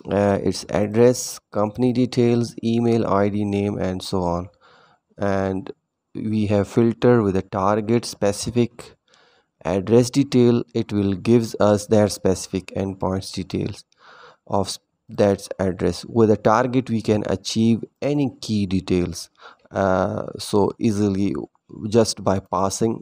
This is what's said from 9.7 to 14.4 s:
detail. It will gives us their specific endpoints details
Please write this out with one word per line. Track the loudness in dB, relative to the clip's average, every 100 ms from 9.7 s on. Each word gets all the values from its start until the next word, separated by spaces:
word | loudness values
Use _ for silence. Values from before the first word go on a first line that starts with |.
| -2 4 4 4
detail. | 2 2 4 4 2 -2
It | -6 -2
will | 0 0
gives | 0 2 2 2 2
us | 2 2 2
their | 2 2
specific | 0 -2 -2 -4 -8 -6 -8
endpoints | -6 -4 -4 -4 -6
details | -10 -8 -6 -6 -10 -18 _ -20 -20 -20 _